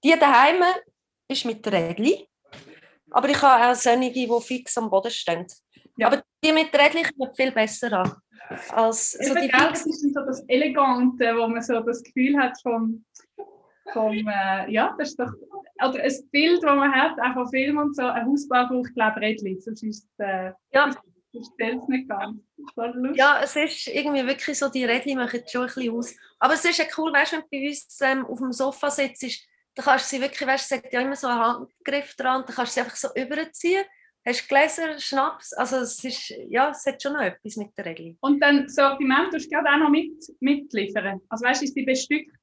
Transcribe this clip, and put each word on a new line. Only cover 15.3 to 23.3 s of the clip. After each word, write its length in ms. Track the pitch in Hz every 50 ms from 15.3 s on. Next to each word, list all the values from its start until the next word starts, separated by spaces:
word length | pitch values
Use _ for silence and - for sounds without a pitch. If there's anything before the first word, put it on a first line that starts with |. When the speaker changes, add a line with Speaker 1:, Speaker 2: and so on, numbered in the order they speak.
| 104 - - - - 392 - - _ - -
Speaker 2:
oder 180 | 262 262 - -
ein 260 | 285 269 - - _
Bild, 320 | - 285 302 339 349 349 -
das 120 | 302 285
man 160 | 277 277 277 269
hat, 260 | 262 285 320 320 -
auch 140 | 233 254 262
von 160 | 254 247 240
Filmen 280 | 262 262 269 285 294 302
und 160 | 294 294 285
so, 80 | 285 254
eine 220 | 247 - 240 233
Hausbar 440 | 254 285 285 285 - 254 247 247 247
braucht, 240 | 254 247 247 - -
glaub 220 | 240 220 214 220 220
ich, 40 | 208
Rädli, 360 | 214 220 214 208 190 190 185
sonst 240 | - 226 220 - -
ist 200 | 214 208 - _ _ _ _
es, 80 | 208
äh, 260 | 196 190 185 185 185 185 _ _ _ -
Speaker 1:
Ja. 160 | 269 294 285 262 - _ _ _ _ _ _ _
Speaker 2:
sonst 180 | 233 226 - _ -
zählt's 300 | 226 226 247 254 - -
nicht 200 | 254 254 262 -
ganz. 300 | 214 196 202 214 214 208 _ _ _ -
Das 200 | 285 - _ -
war 100 | 226 240 240
lustig. 220 | 247 254 269 285 262
Speaker 1:
Ja, 220 | 269 285